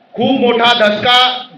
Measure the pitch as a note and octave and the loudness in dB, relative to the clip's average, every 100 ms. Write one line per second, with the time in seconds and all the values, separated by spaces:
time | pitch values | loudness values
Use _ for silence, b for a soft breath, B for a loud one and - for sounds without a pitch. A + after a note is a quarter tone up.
0 | _ - B3+ C4+ A#3+ A3+ A#3+ A#3 G#3 G#3 | _ -4 -2 0 0 2 0 2 0 0
1 | B3 B3 B3+ B3+ - | 0 2 0 -2 -12